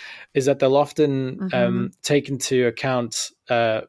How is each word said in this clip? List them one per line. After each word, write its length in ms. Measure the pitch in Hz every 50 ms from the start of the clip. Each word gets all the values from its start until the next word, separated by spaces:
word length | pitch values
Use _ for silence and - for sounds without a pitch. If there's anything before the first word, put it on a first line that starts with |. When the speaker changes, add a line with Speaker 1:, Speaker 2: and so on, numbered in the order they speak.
| - - - - - _ -
Speaker 1:
is 120 | 139 127
that 120 | 143 139 139
they'll 180 | 139 131 135
often, 600 | 143 143 - - - 151 143 139 135 131 131 131 -
Speaker 2:
Mm-hmm. 160 | 196 185 135
Speaker 1:
um, 360 | 123 120 120 120 120 120 123 - _ -
take 260 | - 147 143 139 -
into 380 | 139 120 - - 135 127 123
account, 640 | 117 113 - - 135 127 123 120 113 - - - - _ _ _ -
uh, 340 | 123 117 117 113 110 110 -